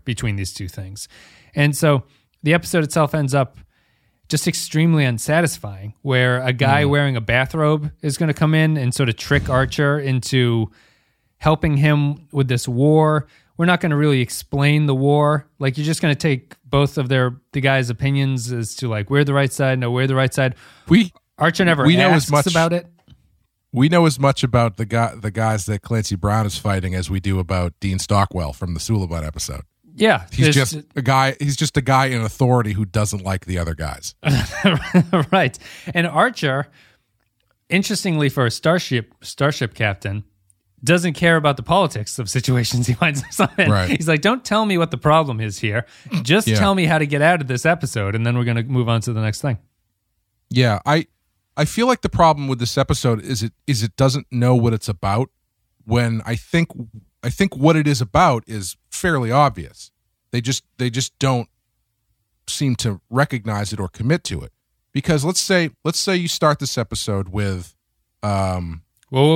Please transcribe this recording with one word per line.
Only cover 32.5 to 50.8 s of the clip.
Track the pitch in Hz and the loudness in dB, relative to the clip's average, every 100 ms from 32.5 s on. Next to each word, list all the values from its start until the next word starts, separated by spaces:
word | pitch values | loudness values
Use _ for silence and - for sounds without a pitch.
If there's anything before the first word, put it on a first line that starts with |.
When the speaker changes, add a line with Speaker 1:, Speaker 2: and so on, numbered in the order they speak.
| 123 107 | 2 0
Speaker 2:
who | 101 101 | -4 -2
doesn't | 110 104 101 | -2 -2 -4
like | 92 95 | -4 -6
the | - 90 | -4 -4
other | 82 | -4
guys. | 78 76 - - - | -6 -8 -10 -14 -6
Speaker 1:
<laughs> | 151 131 110 - 202 156 - 185 170 180 143 | -2 0 -2 0 0 0 0 2 2 0 0
Right. | 190 139 - - - - | 0 0 -4 -20 -18 -6
And | 170 170 | -4 -2
Archer, | 147 233 233 147 135 147 _ _ _ _ _ _ _ _ _ - | 2 0 0 -2 -2 -6 _ _ _ _ _ _ _ _ _ -2
interestingly | 180 190 202 190 156 143 | -2 0 -4 -2 0 0
for | 139 120 | 0 -2
a | |
starship, | - 160 175 - 123 107 _ | 0 0 0 0 -4 -4 _
starship | - - 143 143 117 | -14 -2 -2 -2 -6
captain, | - 107 98 101 101 - _ _ _ _ - | -2 -2 -2 -6 -8 -10 _ _ _ _ -8
doesn't | 127 175 175 | 0 2 2
care | 143 170 160 | 0 2 4
about | 147 135 | 2 -2
the | |
politics | 113 185 170 110 104 - | 0 0 0 -4 -10 -8
of | 107 | -6
situations | 127 123 123 113 123 123 | -4 0 0 0 -2 -2
he | |
finds | 123 170 143 | 0 -2 -2
himself | - - 190 - | -8 -4 -2 0
in. | 165 | 2
Speaker 2:
Right. | 101 90 | 2 2
Speaker 1:
He's | - 160 | 0 0
like, | 156 | 0
"Don't | 202 247 | 0 -2
tell | - 214 | -2 0
me | 214 180 | 2 0
what | 165 | 0
the | 160 | 0
problem | 151 160 147 110 | 2 4 2 -4
is | 110 101 | -6 -4
here. | 110 107 - - - 180 | -4 -4 -6 -16 -8 -4
Just | 120 196 214 | 2 2 4
Speaker 2:
Yeah. | 107 | 2
Speaker 1:
tell | 202 | 2
me | 190 160 | 2 2
how | 156 | 2
to | 147 | 0
get | 143 | 2
out | 156 175 | 2 2
of | 131 | -2
this | 123 160 | 0 0
episode, | 165 - 117 98 | 0 -2 -4 -2
and | 110 117 | -2 0
then | 123 | 0
we're | |
gonna | 120 117 | 0 -2
move | 117 127 117 | -2 -2 0
on | 117 | 0
to | 113 | -2
the | 110 | -4
next | 110 - | -4 -4
thing." | 143 113 _ _ _ _ _ _ _ _ - | -6 -6 _ _ _ _ _ _ _ _ -4
Speaker 2:
Yeah, | 123 123 104 | 0 2 0